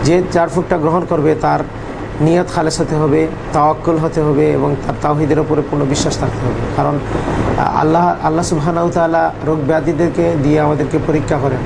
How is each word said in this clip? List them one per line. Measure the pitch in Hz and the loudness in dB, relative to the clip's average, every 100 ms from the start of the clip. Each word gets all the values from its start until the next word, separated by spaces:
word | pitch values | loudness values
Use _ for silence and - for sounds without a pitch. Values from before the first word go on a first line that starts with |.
যে | 139 180 180 | 4 2 2
ঝাড়ফুঁকটা | 170 170 185 170 175 | 0 0 0 0 0
গ্রহণ | 156 175 180 | 2 0 0
করবে | 160 151 151 | 0 2 2
তার | 151 147 147 - - - - - | 0 0 -4 -8 -10 -10 -10 0
নিয়ত | 151 175 165 | 2 2 0
খালেস | 175 160 156 | -2 -2 -2
হতে | 156 151 | -2 0
হবে, | 151 156 160 - - | 2 2 0 -4 -2
তাওয়াক্কুল | 156 151 156 - 160 | 2 2 2 0 0
হতে | 156 160 | 0 0
হবে | 151 143 151 | 2 2 2
এবং | 143 143 139 - | 2 0 -2 -4
তার | 113 | -2
তাওহীদের | 147 151 151 151 | 0 0 2 2
উপরে | 151 151 143 | 2 0 0
পূর্ণ | 147 | -2
বিশ্বাস | 139 143 156 - | 0 0 -2 -2
থাকতে | 139 - - | -4 -2 -4
হবে। | 120 - - | -2 -2 -2
কারণ, | 143 143 - 160 143 - - - | 0 -2 -4 -4 -2 -2 -2 0
আ-, | - - | 0 0
আল্লাহ, | 156 165 175 - 156 | 2 2 2 0 -2
আল্লাহ | 160 | 0
সুবহানাহু | 170 160 151 170 170 | 0 0 0 0 0
ওয়া | |
তাআলা | 180 165 165 160 160 143 | 0 2 2 0 -2 -2
রোগ | 156 139 | -2 0
ব্যাধিদেরকে | 160 151 156 170 139 170 165 | 0 0 0 0 2 0 2
দিয়ে | 139 151 | 2 2
আমাদেরকে | 151 151 143 156 - | 2 0 0 -2 0
পরীক্ষা | 151 - 151 | -2 0 0
করেন। | 135 127 | 0 -2